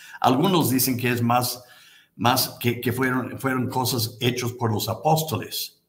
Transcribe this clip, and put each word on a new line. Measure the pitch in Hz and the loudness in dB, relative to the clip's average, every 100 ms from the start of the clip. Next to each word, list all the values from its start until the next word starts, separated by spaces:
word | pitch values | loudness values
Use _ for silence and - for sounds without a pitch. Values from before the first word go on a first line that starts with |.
| - - | -20 0
Algunos | 120 131 185 170 120 | 2 4 4 4 2
dicen | 127 131 113 | 2 0 0
que | 123 | 0
es | 110 | 0
más, | 117 123 120 - - - - - _ - | 2 2 0 -6 -14 -20 -20 -20 _ 0
más | 117 131 - - | 2 2 0 -2
que, | 120 120 | -2 0
que | 123 | -2
fueron, | 117 131 127 113 110 | 0 0 0 -4 -4
fueron | 135 127 110 | -2 -2 -2
cosas | 127 120 127 110 - | -2 0 -2 -4 -2
hechas | 123 - 117 | -2 0 -4
por | - 113 | -2 -2
los | 104 104 | 0 -2
apóstoles | - 156 160 - 101 - - - _ | -2 2 2 0 -4 -6 -8 -10 _